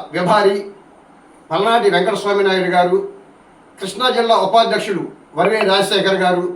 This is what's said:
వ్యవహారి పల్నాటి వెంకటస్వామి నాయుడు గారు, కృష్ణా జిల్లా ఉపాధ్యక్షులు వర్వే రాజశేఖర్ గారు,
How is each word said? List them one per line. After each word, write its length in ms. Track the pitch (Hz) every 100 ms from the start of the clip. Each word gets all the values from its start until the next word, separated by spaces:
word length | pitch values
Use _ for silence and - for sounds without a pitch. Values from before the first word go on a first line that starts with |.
| -
వ్యవహారి 420 | 165 180 208 196 202 - - - - - - - - -
పల్నాటి 400 | 165 214 233 202 175
వెంకటస్వామి 500 | 202 196 202 202 196
నాయుడు 240 | 190 175 180
గారు, 200 | 180 190 190 - - - - - - -
కృష్ణా 260 | 190 - 254 233
జిల్లా 200 | 226 226 240
ఉపాధ్యక్షులు 560 | 226 226 214 226 170 131 - - 151
వర్వే 240 | 196 220 196
రాజశేఖర్ 480 | 196 196 202 190 185
గారు, 220 | 185 175 180